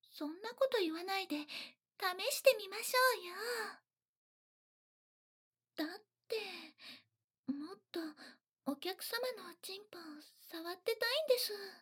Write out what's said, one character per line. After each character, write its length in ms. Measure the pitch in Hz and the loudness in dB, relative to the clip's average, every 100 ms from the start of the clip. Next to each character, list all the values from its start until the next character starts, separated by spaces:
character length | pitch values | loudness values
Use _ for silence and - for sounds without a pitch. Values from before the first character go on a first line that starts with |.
| _ | _
そ 140 | - 302 | -8 -8
ん 120 | 339 | -6
な 140 | 440 | -10
こ 160 | 494 539 | 2 4
と 60 | 466 | 4
言 160 | 349 | 2
わ 100 | 320 | 0
な 140 | 359 381 | -2 -2
い 80 | 381 | 0
で、 120 | 294 | -4
試 100 | 294 - - - _ _ 370 370 440 | -4 -10 -12 -18 _ _ -2 0 -2
し 120 | - | 6
て 120 | 539 440 | 8 8
み 100 | 403 | 0
ま 80 | 403 | -4
し 100 | - | 2
ょ 60 | 508 508 427 359 370 453 480 415 - _ _ _ _ _ _ _ _ _ _ _ _ _ _ _ _ _ _ _ - | 6 8 6 -4 -8 -4 -2 -4 -6 _ _ _ _ _ _ _ _ _ _ _ _ _ _ _ _ _ _ _ -8
う 0 | |
よ。 60 | 311 | -8
だ 60 | 392 | -8
っ 80 | _ _ _ | _ _ _
て、 100 | 440 392 349 330 _ - - _ _ _ _ - | -6 -6 -10 -14 _ -18 -18 _ _ _ _ -6
も 220 | 285 302 | -6 -6
っ 40 | 415 _ | -12 _
と 80 | 339 320 302 - - _ _ - | -6 -6 -10 -20 -20 _ _ -6
お 40 | 285 | -4
客 280 | 349 381 | -4 -6
様 280 | - 466 508 | -4 -2 -2
の 160 | 453 349 | -4 -12
お 60 | 339 | -14
ち 120 | - 392 | -14 -14
ん 60 | 415 | -14
ぽ 80 | 349 | -16
を 40 | 320 302 - - | -14 -16 -18 -20
触 300 | - 330 330 | -14 -8 -8
っ 60 | 359 | -4
て 180 | - 453 | -2 2
た 160 | 466 | 2
い 120 | 554 | 2
ん 40 | 605 | 6
で 120 | 494 | 4
す。 120 | - 415 392 - | 4 -4 -10 -14